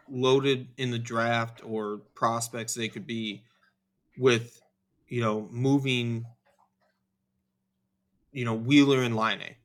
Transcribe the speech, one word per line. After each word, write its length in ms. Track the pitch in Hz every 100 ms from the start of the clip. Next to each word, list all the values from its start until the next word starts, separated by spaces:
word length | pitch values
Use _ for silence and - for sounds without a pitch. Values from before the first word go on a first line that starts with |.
| -
loaded 600 | 131 131 135 139 131 123 -
in 140 | 127
the 80 | 120
draft 640 | 117 113 117 117 117 117
or 340 | 117 107 104 104 -
prospects 600 | - 117 117 117 120 113
they 140 | 120 113
could 180 | 110 95
be 360 | 117 110 98 _ _ _ _ _ _ _ -
with, 460 | 127 117 117 - _ _ _ _ -
you 120 | 120
know, 280 | 113 107 107
moving, 760 | 120 131 139 135 123 117 117 117 - _ _ _ _ _ _ _ _ _ _ _ _ _ _ _ _ _ _ _
you 120 | 139
know, 100 | 120
Wheeler 480 | 113 117 143 139 131
and 140 | 123 113
Laine 400 | 110 101 - -